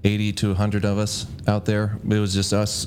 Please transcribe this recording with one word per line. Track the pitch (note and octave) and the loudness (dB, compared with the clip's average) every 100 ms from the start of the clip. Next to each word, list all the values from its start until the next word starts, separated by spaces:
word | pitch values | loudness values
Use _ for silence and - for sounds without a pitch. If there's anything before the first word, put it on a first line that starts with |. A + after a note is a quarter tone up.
eighty | G2 G#2 G#2 | 2 2 0
to | F#2+ G#2+ | 0 0
a | |
hundred | F2+ G#2 G2+ | 2 0 0
of | G#2 G2+ | 0 0
us | G#2 - - - - | -2 -4 -8 -4 -2
out | G#2 | 0
there. | G#2+ G#2 G#2+ G#2+ - | 0 0 0 -2 0
It | G#2+ | 2
was | G2+ | 2
just | G2 F#2+ | 0 2
us, | G2+ G#2 - | 0 0 -4